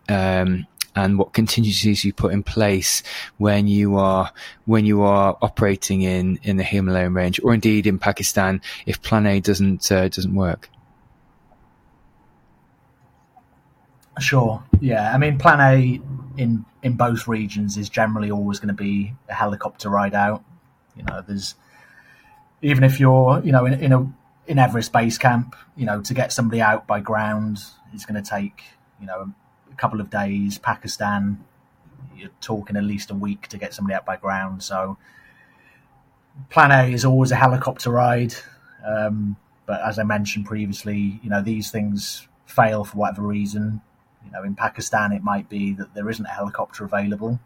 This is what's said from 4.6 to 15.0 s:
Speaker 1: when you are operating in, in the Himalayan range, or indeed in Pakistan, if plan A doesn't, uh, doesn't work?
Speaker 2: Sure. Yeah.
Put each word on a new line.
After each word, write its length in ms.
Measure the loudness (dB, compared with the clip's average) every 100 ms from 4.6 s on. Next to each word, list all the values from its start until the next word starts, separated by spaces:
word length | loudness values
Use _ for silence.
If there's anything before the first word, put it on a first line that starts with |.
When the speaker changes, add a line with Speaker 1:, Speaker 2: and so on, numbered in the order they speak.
| 2
Speaker 1:
when 200 | 4 4
you 160 | 4
are 340 | 4 4 4 2
operating 600 | -2 2 2 2 0 0
in, 380 | 0 0 0 -2
in 140 | 0 -2
the 60 |
Himalayan 500 | 0 0 2 2 0
range, 260 | 0 0 0
or 100 | 2
indeed 340 | 4 4 2 2
in 100 | 0
Pakistan, 640 | 0 -2 -2 0 0 0 -6 -10 -6
if 160 | -6
plan 240 | 0 2 4
A 140 | 2
doesn't, 520 | 2 2 2 0 2
uh, 180 | 2 2
doesn't 260 | -2 -2 0
work? 340 | 0 -2 -10 _ _ _ _ _ _ _ _ _ _ _ _ _ _ _ _ _ _ _ _ _ _ _ _ _ _ _ _ _ _ _ _ _ _ -6
Speaker 2:
Sure. 440 | 2 2 2 -2 2 2
Yeah. 340 | 4 0